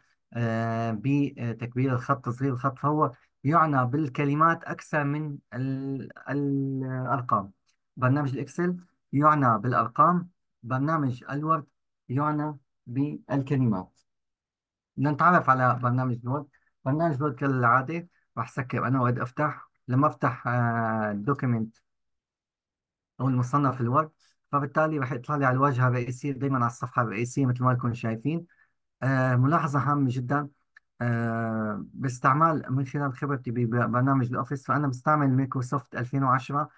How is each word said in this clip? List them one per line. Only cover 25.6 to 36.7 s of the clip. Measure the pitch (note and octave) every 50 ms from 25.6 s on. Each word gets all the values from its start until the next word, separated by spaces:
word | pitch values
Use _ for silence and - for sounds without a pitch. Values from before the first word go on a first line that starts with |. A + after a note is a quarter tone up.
| C#3 C#3+ B2+ B2 B2+
الرئيسية، | B2 A#2+ B2 A#2+ B2+ B2+ - - C#3+
دايمًا | C3+ A#2+ C#3 C#3 C3+
على | B2+ A#2+
الصفحة | A#2 - - C3+ B2 - B2+
الرئيسية | A#2+ A2 F#2+ G#2+ A#2+ B2 - C#3 C#3
مثل | B2 B2 B2 B2+
ما | B2+
لكم | B2+ B2 C3 A#2+ A2+
شايفين. | - - A2+ A2+ A2+ - C#3+ E3 E3+ E3+ - _ _ _ _ _ _ _ _ _ _ B2+
آه، | C3+ C3+ C3 C3 C3 B2
ملاحظة | B2 B2+ C#3 E3 E3 C#3+ C3+ C#3+ C#3
هامة | B2 D3 D3 D3 C3+ B2
جدًا، | A#2 C3 B2 A#2+ C#3+ C#3+ D3 C#3+ - _ _ _ _ _ _ _ _ -
آه، | A#2+ A#2+ A#2 A#2 A#2 A#2 A2+ A2+ A#2 A2+ A2+ A2 G#2+ G#2+ G#2 G2 - - -
باستعمال | - B2 C3+ B2+ - - C#3 C3 D3 E3 E3 D#3 C3 - - B2+
من | C#3 C#3
خلال | C3 - D3 C#3+ C3+ A#2+
خبرتي | - D3+ C#3 C#3+ B2 B2+ B2+
ببرنامج | A2+ B2 A#2+ A2 A#2+ A#2+ A#2 A2 A2+ B2 B2+ C#3 C#3 C3+ A#2+ A#2+
الأوفيس، | B2 G#2+ A#2 - D3 C#3 -
فأنا | - B2+ C#3+ D3
بستعمل | C3+ B2 B2+ - D#3 D3+ D3+ C#3+ C3+ B2+
مايكروسوفت | C3 C3+ C3 - C3 B2 B2+ D3 C3+ - _ -
ألفين | - B2 B2 C#3+ C3+ C3+
وعشرة. | B2+ B2+ B2+ - - C#3 D3 D3+ -